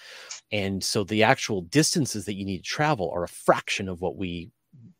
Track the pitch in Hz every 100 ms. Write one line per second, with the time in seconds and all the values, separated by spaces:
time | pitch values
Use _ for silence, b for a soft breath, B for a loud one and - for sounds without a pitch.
0 | B B B B - 104 98 95 - 117
1 | 95 107 110 135 - 101 85 143 156 185
2 | 127 107 98 98 98 92 - - 151 135
3 | 85 87 85 - - - - - 95 87
4 | 90 - 95 87 85 _ _ 127 117 _